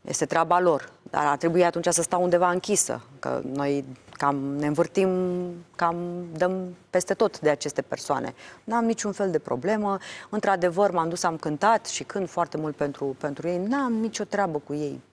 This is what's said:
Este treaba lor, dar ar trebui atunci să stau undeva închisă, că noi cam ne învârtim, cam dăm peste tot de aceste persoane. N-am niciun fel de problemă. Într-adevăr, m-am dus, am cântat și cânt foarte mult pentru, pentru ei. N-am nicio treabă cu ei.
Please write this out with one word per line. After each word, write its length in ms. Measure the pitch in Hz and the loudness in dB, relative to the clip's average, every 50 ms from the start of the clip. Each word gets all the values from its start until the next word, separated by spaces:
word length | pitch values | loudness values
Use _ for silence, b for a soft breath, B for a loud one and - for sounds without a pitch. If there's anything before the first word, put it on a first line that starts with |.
Este 240 | _ - - - 160 | _ -4 -2 -2 -2
treaba 360 | 139 - 165 165 160 175 180 | 0 2 0 2 4 4 4
lor, 300 | 180 175 156 135 - - - _ | 6 4 2 2 -2 -8 -20 _
dar 240 | _ - - 143 147 | _ -6 -4 0 2
ar 100 | 147 143 | 2 0
trebui 280 | 143 - 170 165 180 175 | 2 0 2 4 6 4
atunci 220 | 170 170 175 165 180 | 4 4 0 0 0
să 140 | 165 165 | 2 2
stau 200 | 165 - - 175 | 0 0 2 2
undeva 280 | 180 180 175 175 180 180 | 4 4 4 4 4 4
închisă, 500 | 175 180 - - 208 180 - - 120 120 - - - - | 2 0 0 0 0 0 0 0 -2 -8 -8 -16 -18 -8
că 220 | - 131 127 123 - 135 | -6 -4 -4 -2 -4 -4
noi 320 | 131 143 143 139 143 143 135 135 131 - - - | -4 -2 0 0 0 -2 -2 -6 -14 -18 -20 -20
cam 240 | - - 143 143 143 | -8 -2 0 0 0
ne 300 | 139 135 139 139 143 147 | 0 -2 -4 -4 -2 0
învârtim, 420 | 147 147 143 170 175 - 196 190 190 185 185 185 180 180 180 180 180 175 175 175 _ _ | 0 2 2 0 2 2 2 2 4 4 2 0 0 -2 -2 -4 -6 -8 -12 -16 _ _
cam 200 | - 175 170 170 175 175 175 175 175 180 170 165 | -2 0 0 0 -2 -4 -6 -6 -8 -8 -10 -2
dăm 380 | 156 180 180 185 190 185 180 175 - - _ | 0 0 0 0 -2 -4 -8 -10 -14 -20 _
peste 240 | - 185 180 - - | 0 0 0 0 0
tot 260 | - 226 196 - - | 2 2 0 0 0
de 100 | - 151 | 2 2
aceste 320 | 147 143 - 147 - - | 2 2 -2 -4 -4 -4
persoane. 520 | 131 - - - - - 147 131 120 - B B B B B B B | -4 -4 -8 -10 -2 -2 -2 -2 -2 -6 B B B B B B B
N-am 200 | - 220 233 233 | -2 0 0 2
niciun 280 | 226 226 - - 208 | 2 0 0 -2 -6
fel 180 | 196 - 202 190 | -2 -2 -2 0
de 80 | 165 151 | 0 -2
problemă. 600 | - - 123 127 123 185 220 214 208 202 196 190 B B B B B B | 0 0 -4 -2 0 0 0 0 0 -2 -2 -2 B B B B B B
Într-adevăr, 600 | - 214 - 202 196 185 170 180 165 180 208 196 | -6 -2 2 2 2 4 2 0 4 4 2 4
m-am 180 | 180 175 160 165 | 4 2 0 0
dus, 140 | 170 170 | -2 0
am 140 | - 180 165 | -2 -2 -2
cântat 500 | 156 - 160 151 147 - 208 226 - - | -2 -4 -4 -2 2 4 4 4 4 2
și 180 | - - - 196 | -4 -8 -8 -10
cânt 260 | - - 202 190 170 | -6 -4 -4 -4 -2
foarte 260 | - - 170 160 - | 0 -2 -2 -2 -2
mult 200 | 156 156 156 147 | -6 -4 -4 -2
pentru, 400 | - 147 143 139 - 143 139 131 - | -2 -2 -2 -2 -4 -4 -6 -4 -4
pentru 300 | - 151 143 135 147 170 | -6 -6 -6 -4 -4 -4
ei. 100 | 180 175 185 208 | -2 -2 -2 0
N-am 240 | 254 285 277 247 | 0 0 0 0
nicio 320 | 233 220 220 226 220 - 214 | 0 0 -2 -2 -4 -6 -6
treabă 360 | - - 196 202 180 156 147 - | -2 0 0 0 0 -2 -4 -6
cu 100 | - 143 | -4 -6
ei. 260 | 147 151 143 135 127 - _ | -4 -4 -4 -6 -8 -14 _